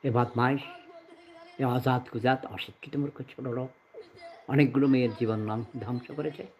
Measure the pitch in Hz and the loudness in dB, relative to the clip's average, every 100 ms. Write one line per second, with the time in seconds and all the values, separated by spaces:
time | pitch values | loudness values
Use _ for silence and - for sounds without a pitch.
0 | 135 120 117 117 127 139 - - - - | 2 2 2 2 2 0 -4 -16 -18 -20
1 | - - - - - - 135 123 127 123 | -20 -20 -20 -20 -20 -2 0 2 2 0
2 | 127 117 123 131 - 98 - - - 139 | 0 0 2 2 -2 -10 -12 -12 -8 -4
3 | 143 - 135 - 127 120 131 - _ - | -4 -6 -14 -8 -6 -4 -6 -10 _ -20
4 | - - - - - 139 139 127 139 131 | -20 -20 -20 -18 0 4 6 6 6 6
5 | 123 107 113 110 107 110 113 131 104 123 | 4 2 0 0 -2 -4 -6 -8 -6 -6
6 | - 147 156 147 - _ | -6 -6 -6 -6 -14 _